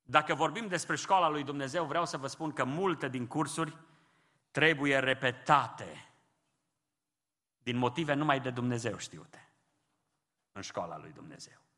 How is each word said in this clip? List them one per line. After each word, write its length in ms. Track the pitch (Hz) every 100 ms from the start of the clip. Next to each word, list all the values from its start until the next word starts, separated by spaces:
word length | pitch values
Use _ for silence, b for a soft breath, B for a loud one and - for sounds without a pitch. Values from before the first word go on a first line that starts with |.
dacă 340 | - 151 151 147
vorbim 320 | 156 170 220
despre 280 | 170 - 151
școala 340 | - 190 165
lui 140 | 151
Dumnezeu, 420 | 139 143 135 165 156
vreau 200 | 156 170
să 120 | 156
vă 100 | 131
spun 260 | - 160
că 100 | 143
multe 440 | 127 151 190 156 139
din 200 | 123 120
cursuri 500 | 147 151 - 160 - b b b b b b _
trebuie 480 | - 156 151 143 139
repetate 1120 | 131 131 131 123 - 147 120 - 92 78 - _ _ _ _ _ _ _ _ _ _ _ _ _ _ _
din 140 | - 123
motive 360 | 123 123 151
numai 260 | 143 151 139
de 100 | 127
Dumnezeu 480 | 123 123 120 113 95
știute 520 | - 80 78 - - _ _ _ _ _ _ _ _ _ _
în 100 | 101
școala 360 | 92 - 87 80
lui 140 | 80
Dumnezeu. 480 | 73 80 76 - - _